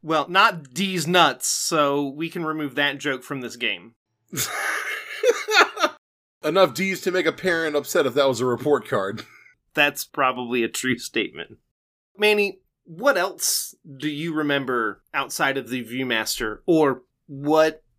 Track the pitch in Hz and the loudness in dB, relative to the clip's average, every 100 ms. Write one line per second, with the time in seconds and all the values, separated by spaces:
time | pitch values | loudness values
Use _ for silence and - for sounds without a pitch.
0 | 160 156 143 180 220 180 143 127 190 185 | 0 0 2 4 4 2 -10 -6 -2 -2
1 | 147 180 156 127 - - - 165 147 143 | 2 6 4 4 -4 -4 -2 2 2 2
2 | 143 143 165 175 160 156 151 123 143 139 | -2 -4 -8 -6 -6 -4 -4 0 -2 0
3 | 143 131 - 139 120 113 120 95 92 _ | -4 -4 -6 -8 -8 -4 -4 -4 -10 _
4 | _ _ _ - - - - - - - | _ _ _ -8 -6 -4 -4 -4 -6 -10
5 | - - 508 466 - 427 - - 320 - | -10 -2 0 0 2 2 2 2 -4 -4
6 | _ _ _ _ 156 175 180 120 190 185 | _ _ _ _ -2 4 2 2 -4 -2
7 | - 180 165 147 185 165 165 147 131 180 | -2 0 0 -2 -2 0 0 -2 0 0
8 | 139 120 135 120 127 120 - 139 - 117 | 2 4 2 2 0 0 2 2 2 -2
9 | 95 110 - - _ _ _ - 147 143 | -2 -6 -12 -20 _ _ _ 2 2 2
10 | - - 135 123 123 123 113 - 127 123 | -10 0 0 0 -2 0 0 -2 -2 -2
11 | - - 98 67 - - _ _ _ _ | -2 -4 -4 -6 -16 -16 _ _ _ _
12 | _ _ 208 208 202 190 _ _ _ 165 | _ _ 2 2 0 -4 _ _ _ -2
13 | 254 208 185 - - - - - - 135 | 0 2 0 -2 -4 -2 -6 -14 -20 -8
14 | 151 147 165 156 147 139 131 123 113 - | -6 -4 -4 -2 0 0 0 0 0 -4
15 | _ - 139 - 143 135 113 127 113 123 | _ -4 -4 -2 -2 -2 -4 -6 -6 -6
16 | 131 113 110 - 110 107 - 160 147 127 | -2 0 -2 -4 -4 -6 2 4 4 2
17 | _ _ _ 139 143 156 160 156 _ | _ _ _ -8 0 4 4 2 _